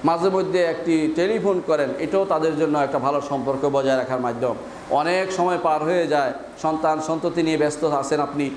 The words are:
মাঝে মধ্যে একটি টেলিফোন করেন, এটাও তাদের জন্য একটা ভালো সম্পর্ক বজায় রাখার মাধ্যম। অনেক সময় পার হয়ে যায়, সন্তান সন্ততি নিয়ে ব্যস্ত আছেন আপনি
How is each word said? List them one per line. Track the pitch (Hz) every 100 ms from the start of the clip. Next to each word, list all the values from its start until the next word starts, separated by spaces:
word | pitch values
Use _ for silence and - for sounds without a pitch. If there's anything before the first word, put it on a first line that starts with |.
মাঝে | 165 170 190
মধ্যে | 190 185 180
একটি | 170 156 170 160 156 156
টেলিফোন | 185 220 185 180 156
করেন, | 151 135 -
এটাও | 156 190
তাদের | 196 160 160 151
জন্য | 156 147
একটা | 139 143
ভালো | 131 147 -
সম্পর্ক | 135 123 131 143
বজায় | 139 135 131
রাখার | 123 127
মাধ্যম। | 123 120 127 110 - - -
অনেক | 135 156 185 190
সময় | 185 175 175
পার | 170 151
হয়ে | 156 180 160
যায়, | 147 131 - - -
সন্তান | 156 156 160 156
সন্ততি | 156 160 170 170
নিয়ে | 160 156
ব্যস্ত | 147 147
আছেন | 160 143 135 151
আপনি | 139 147 139